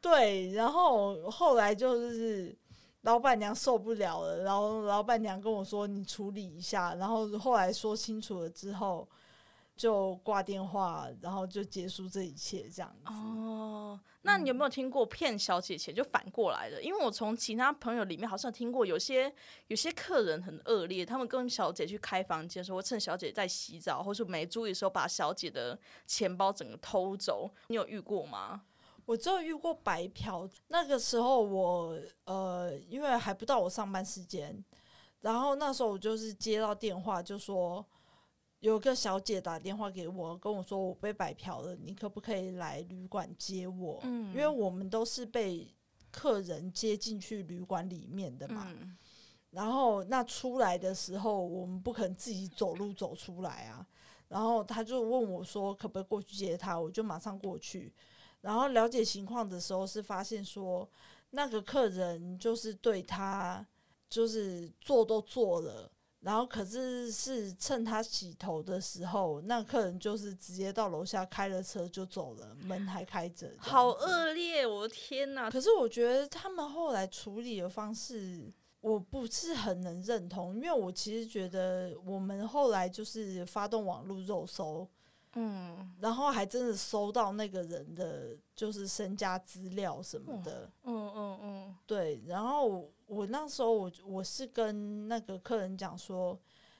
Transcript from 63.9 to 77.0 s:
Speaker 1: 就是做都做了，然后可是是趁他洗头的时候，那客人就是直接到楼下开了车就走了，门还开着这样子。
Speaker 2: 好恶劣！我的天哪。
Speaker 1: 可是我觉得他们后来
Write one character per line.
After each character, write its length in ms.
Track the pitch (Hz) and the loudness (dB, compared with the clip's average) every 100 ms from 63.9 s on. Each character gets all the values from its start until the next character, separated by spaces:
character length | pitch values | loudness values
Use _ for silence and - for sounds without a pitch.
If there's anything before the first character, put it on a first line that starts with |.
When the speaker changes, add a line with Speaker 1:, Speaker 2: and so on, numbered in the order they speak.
| _ _ | _ _
Speaker 1:
就 200 | 226 226 | 2 2
是 440 | 220 196 175 170 - | 2 -2 -4 -10 -14
做 240 | - 269 | 6 8
都 160 | 226 220 | 8 4
做 380 | 208 254 214 175 | 2 2 4 4
了， 300 | 143 110 101 _ _ _ | 0 -8 -14 _ _ _
然 180 | 185 214 | 0 0
后 80 | 247 | 0
可 180 | 220 | -2
是 480 | 190 233 254 247 240 | -4 -4 -4 -4 -4
是 400 | 214 262 254 202 185 | -4 -2 -2 -4 -6
趁 280 | - 262 | -2 0
他 200 | 226 220 | 2 0
洗 320 | 220 - 180 - | 0 -4 -6 -8
头 260 | 185 160 | -4 -4
的 180 | 180 185 | -2 -4
时 240 | 185 185 | -4 -6
候， 380 | 175 202 185 147 | -2 0 2 0
那 220 | 180 240 | 0 -2
客 220 | 220 262 196 | 2 2 2
人 140 | 180 | 0
就 160 | 214 214 | -2 -2
是 160 | 202 190 | -6 -10
直 180 | - | -12
接 180 | 180 196 | -4 -2
到 180 | 202 208 | 0 0
楼 140 | 160 | 0
下 220 | 185 202 185 | -2 -2 -2
开 220 | - 196 | -2 -2
了 160 | 185 | -2
车 260 | 185 214 175 | -4 -6 -6
就 160 | 185 185 | -6 -8
走 300 | 190 143 110 | -6 -8 -10
了， 200 | 107 123 | -16 -12
门 240 | 185 185 196 | -6 -4 -4
还 180 | 185 | -6
开 240 | 185 190 170 | -4 -4 -4
着 180 | 170 - | -8 -14
这 80 | - | -10
样 80 | |
子。 60 | - | 6
Speaker 2:
好 160 | 269 247 | 8 8
恶 460 | - 330 349 320 | 6 2 4 4
劣！ 340 | 320 339 320 247 | 2 0 2 2
我 200 | 208 220 | 2 -4
的 60 | |
天 400 | - - 269 277 | -6 -8 -2 -2
哪。 160 | 269 220 | -2 -2
Speaker 1:
可 100 | 247 | 2
是 140 | 302 | 8
我 160 | 440 233 | 8 8
觉 180 | 233 240 | 4 4
得 200 | 254 285 | 4 2
他 200 | 339 392 | -6 -6
们 220 | 370 294 | -4 -4
后 220 | 294 330 | -2 0
来 160 | 220 | 0